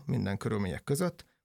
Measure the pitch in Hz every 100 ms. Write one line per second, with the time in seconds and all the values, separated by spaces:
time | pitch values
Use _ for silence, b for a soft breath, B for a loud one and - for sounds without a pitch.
0 | - 87 98 98 113 107 98 76 - 143
1 | 180 - - b